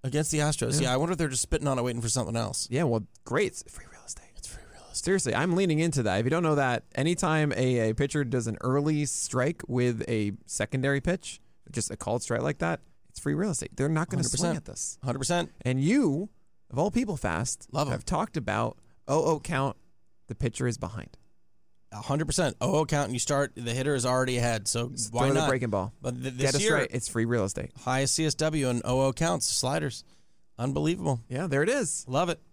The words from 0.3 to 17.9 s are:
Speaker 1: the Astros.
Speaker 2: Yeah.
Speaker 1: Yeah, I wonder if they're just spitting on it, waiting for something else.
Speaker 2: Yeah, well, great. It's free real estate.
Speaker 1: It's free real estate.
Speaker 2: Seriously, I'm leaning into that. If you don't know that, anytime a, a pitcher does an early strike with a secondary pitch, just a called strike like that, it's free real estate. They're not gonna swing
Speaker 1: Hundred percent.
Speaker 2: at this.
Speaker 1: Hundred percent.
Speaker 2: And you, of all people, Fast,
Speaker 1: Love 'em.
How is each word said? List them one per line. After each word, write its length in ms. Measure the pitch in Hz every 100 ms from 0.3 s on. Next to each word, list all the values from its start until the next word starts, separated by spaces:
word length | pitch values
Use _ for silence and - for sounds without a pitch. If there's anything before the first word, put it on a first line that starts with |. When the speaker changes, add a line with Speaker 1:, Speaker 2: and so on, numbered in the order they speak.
Speaker 1:
the 80 | 156
Astros. 360 | 147 147 117 147
Speaker 2:
Yeah. 60 | 131
Speaker 1:
Yeah, 40 |
I 40 | 127
wonder 160 | 165
if 40 | 180
they're 100 | 156
just 120 | 127
spitting 260 | - 156 143
on 120 | 131
it, 20 |
waiting 180 | 123 117
for 80 | 113
something 260 | 123 98 113
else. 320 | 107 110 -
Speaker 2:
Yeah, 140 | 120
well, 220 | 151 113 - -
great. 240 | - 123 98
It's 160 | -
free 220 | - - -
real 100 | - -
estate. 200 | - - -
Speaker 1:
It's 100 | -
free 160 | - -
real 100 | - -
estate. 140 | - -
Speaker 2:
Seriously, 280 | 190 131
I'm 220 | 110 170 175
leaning 240 | 190 151
into 240 | 165 135
that. 160 | 107 92
If 60 | 120
you 40 |
don't 140 | 160
know 120 | 165 147
that, 280 | 131 120 - -
anytime 580 | 147 175 147 156 151 -
a, 340 | 127 123 110
a 40 | 113
pitcher 280 | 139 151 131
does 220 | 127 113
an 100 | 107
early 440 | 127 139 147 151 143
strike 560 | - - 127 127 175 -
with 360 | 123 123 113 -
a 240 | 113 104 101 -
secondary 540 | - 107 135 135 139
pitch, 380 | 165 185 - - - - -
just 200 | 120 -
a 40 | -
called 260 | - 120
strike 180 | - 117
like 160 | 131 156
that, 220 | 165 165 - - -
it's 100 | -
free 140 | 143
real 160 | 147 208
estate. 220 | 143 - -
They're 140 | 139
not 200 | 156 175
gonna 140 | 139
swing 160 | 123 123 170
Speaker 1:
Hundred 80 |
percent. 40 | 160
Speaker 2:
at 80 | -
this. 320 | - - -
Speaker 1:
Hundred 140 | 127 135
percent. 320 | 131 175 170 - 123
Speaker 2:
And 160 | 131
you, 480 | 147 262 214 143 208 - - - -
of 60 | 120
all 120 | 185
people, 260 | 240 233 160
Fast, 500 | 101 82 127 - -
Speaker 1:
Love 160 | 139
'em. 40 | 143